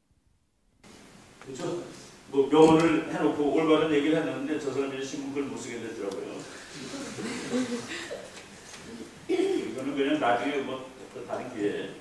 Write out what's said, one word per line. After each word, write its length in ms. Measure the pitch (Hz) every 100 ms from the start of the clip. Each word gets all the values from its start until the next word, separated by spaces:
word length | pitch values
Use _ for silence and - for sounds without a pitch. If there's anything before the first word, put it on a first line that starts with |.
| _ _ _ _ _ _ _ _ - - - - - -
그렇죠? 420 | - 131 - - - - - - -
뭐 180 | 143 135
명언을 640 | 151 160 160 165 151 -
해놓고 420 | - 151 - 143
올바른 380 | 160 156 151 160
얘기를 220 | 143 147 160
했는데 420 | - 127 139 151
저 140 | 143
사람이 320 | 127 135 131
신문 300 | 135 143 139
글 80 | 143
못 120 | 131 113
쓰게 220 | 117 117
됐더라고요. 540 | 110 - 98 95 - 95 - - - - - 277 233 - 226 - - 240 240 240 - 339 - - - - - - - - - - - - -
<laughs> 0 |
이거는 680 | 349 381 339 - 120 135
그냥 260 | 139 139 151
나중에 380 | 120 - 143 143
뭐 320 | 123 131 - - -
또 100 | 123 117
다른 220 | 110 131
기회에. 280 | 107 101 -
예. 80 | 80 -